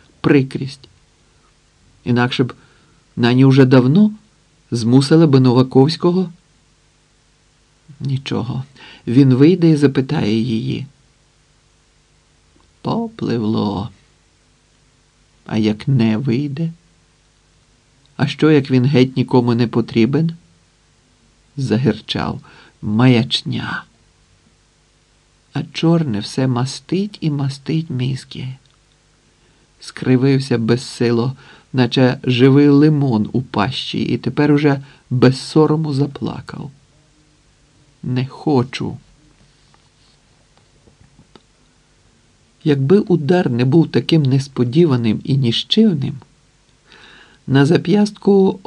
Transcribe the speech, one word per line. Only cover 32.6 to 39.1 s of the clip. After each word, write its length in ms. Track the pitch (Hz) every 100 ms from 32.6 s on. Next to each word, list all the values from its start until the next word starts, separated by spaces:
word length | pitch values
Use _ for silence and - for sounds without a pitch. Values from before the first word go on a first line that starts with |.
| 147
лимон 600 | 143 156 147 139 107 104
у 100 | 123
пащі, 600 | - 110 98 - - -
і 160 | 113 120
тепер 340 | 123 139 147
уже 300 | 147 147 139 - _ _
без 300 | 127 156 131
сорому 540 | - 156 151 156 156
заплакав. 760 | 135 143 - 110 - - - 139 - _ _ _ _ _ _ _ _ _ _ _ _
Не 240 | 127 127 135
хочу. 720 | - 156 135 131 - - 120 _